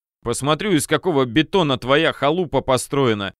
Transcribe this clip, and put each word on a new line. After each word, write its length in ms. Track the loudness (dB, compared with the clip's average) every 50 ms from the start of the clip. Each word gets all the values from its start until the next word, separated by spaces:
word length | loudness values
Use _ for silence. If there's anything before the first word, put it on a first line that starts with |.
| _ _ _ _ -8
Посмотрю, 480 | -6 -6 -4 -2 -2 -2 0 0 0
из 160 | 0 0 0
какого 380 | 0 -2 -2 0 0 2 2 2
бетона 520 | 2 2 0 0 2 2 0 2 0 -2
твоя 360 | -2 0 0 2 2 2 0 -2
халупа 480 | 0 0 0 0 0 -2 -2 -2 -2
построена. 720 | 0 0 0 0 -2 -2 -2 0 2 2 0 0 -4 -8 -10